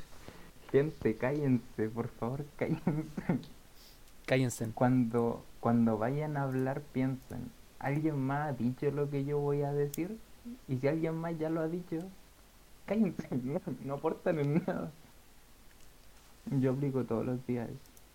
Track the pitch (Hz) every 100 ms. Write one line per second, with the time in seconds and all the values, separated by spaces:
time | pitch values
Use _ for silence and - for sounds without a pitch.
0 | - - - - - - - 135 156 -
1 | 113 110 123 147 139 123 - - 110 113
2 | 117 - 117 139 143 - - 160 180 151
3 | 156 - - 127 - - - - - -
4 | - - - 135 127 - 113 - 123 127
5 | 113 117 117 - - - 120 117 113 107
6 | 117 143 151 143 135 131 131 143 143 135
7 | 131 127 - - 127 - - - 131 147
8 | 156 143 131 143 151 123 120 127 143 143
9 | 143 143 139 147 143 143 143 143 143 143
10 | 180 220 - - 240 247 - 127 135 160
11 | 160 160 170 156 156 165 160 175 175 160
12 | 190 - - - - - - - - 214
13 | 190 - - 131 123 165 175 131 131 143
14 | 160 - 190 160 143 160 - - 165 -
15 | - - - - - - - - - -
16 | - - - - - 139 131 135 143 127
17 | 117 113 123 123 127 123 113 127 - -
18 | -